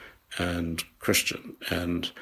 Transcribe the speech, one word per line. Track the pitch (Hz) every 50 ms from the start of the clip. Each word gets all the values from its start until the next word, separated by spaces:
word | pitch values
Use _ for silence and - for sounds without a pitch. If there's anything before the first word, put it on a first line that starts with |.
| - - - - _ _ - -
and | 90 90 87 87 85 85 82 82 - - - _
Christian. | - - 98 - - - - - - - - - - -
And | 95 87 87 87 87 85 85 - - -